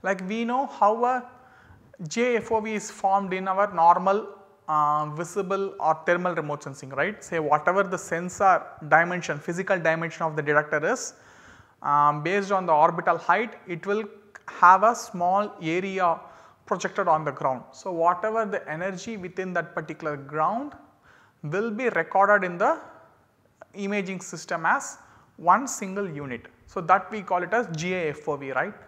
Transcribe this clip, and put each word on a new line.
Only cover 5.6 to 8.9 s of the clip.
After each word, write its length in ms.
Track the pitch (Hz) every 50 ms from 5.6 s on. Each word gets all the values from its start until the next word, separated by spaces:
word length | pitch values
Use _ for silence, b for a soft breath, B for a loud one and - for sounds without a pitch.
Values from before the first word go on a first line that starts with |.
| 196 196 - -
or 200 | - 156 160 156 -
thermal 280 | - 175 175 180 180 170
remote 280 | 165 151 147 147 147 -
sensing, 280 | 147 135 - - 131
right? 300 | 135 135 151 190 214 -
Say 180 | - - 175 165
whatever 440 | 156 143 147 151 - 180 180 196 196
the 140 | 185 185
sensor 640 | 175 - - 175 165 175 180 - - 208 190 180 156 - - - - 165
dimension, 520 | 147